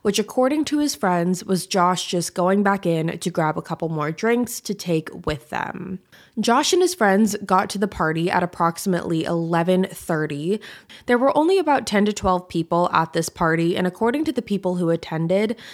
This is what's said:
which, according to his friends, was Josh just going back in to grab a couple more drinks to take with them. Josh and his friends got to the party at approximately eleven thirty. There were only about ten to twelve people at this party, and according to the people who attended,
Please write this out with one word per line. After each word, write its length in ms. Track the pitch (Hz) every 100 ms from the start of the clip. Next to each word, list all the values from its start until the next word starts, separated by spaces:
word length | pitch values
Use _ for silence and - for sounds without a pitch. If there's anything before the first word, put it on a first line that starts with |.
which, 160 | 208 202
according 440 | 214 - 254 302 285
to 140 | 294
his 160 | 294 -
friends, 480 | 190 175 170 180
was 240 | - 185 -
Josh 380 | 190 175 180 -
just 300 | 175 165 -
going 280 | 180 202
back 220 | 202 196 180
in 320 | 165 165 170
to 100 | 180
grab 280 | 170 156 156
a 40 |
couple 280 | - 165 165
more 220 | 156 147
drinks 500 | 160 220 233 233 -
to 120 | -
take 360 | 202 180 160 156 - 165
with 240 | 151 -
them. 500 | - - - - 185 _ - - -
Josh 340 | 220 247 302
and 80 | 349
his 140 | 359 -
friends 400 | 208 190 220 208 196
got 240 | 190 202
to 80 | 190
the 100 | 202
party 440 | - 160 160 170
at 100 | 180
approximately 840 | 175 - 170 170 196 175 - 165
eleven 640 | - 170 165 170 170 185 190
thirty. 760 | - - 160 151 143 160 214 - - - - -
There 140 | 240
were 180 | 269 -
only 220 | 320 392
about 260 | 311 269 233
ten 200 | 208 208
to 80 |
twelve 360 | 208 196 180 180
people 400 | 165 165 175 175
at 220 | 165 165
this 160 | 165 160
party, 480 | - 165 165 165 190
and 80 | 185
according 400 | 180 226 285 320
to 60 |
the 100 | 254
people 360 | - 202 185 180
who 120 | 170
attended, 680 | 165 - 160 165 190 220 226 -